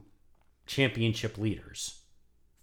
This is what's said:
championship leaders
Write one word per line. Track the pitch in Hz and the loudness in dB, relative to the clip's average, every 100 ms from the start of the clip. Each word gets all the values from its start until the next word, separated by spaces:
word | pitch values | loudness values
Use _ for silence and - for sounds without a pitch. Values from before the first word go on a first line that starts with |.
| - _ - - _ _ - | -6 _ -20 -20 _ _ -6
championship | - 135 117 113 110 110 98 | 2 2 4 2 2 -2 0
leaders | 110 92 - - - - - - _ _ _ _ | -2 -2 -8 -10 -10 -10 -20 -20 _ _ _ _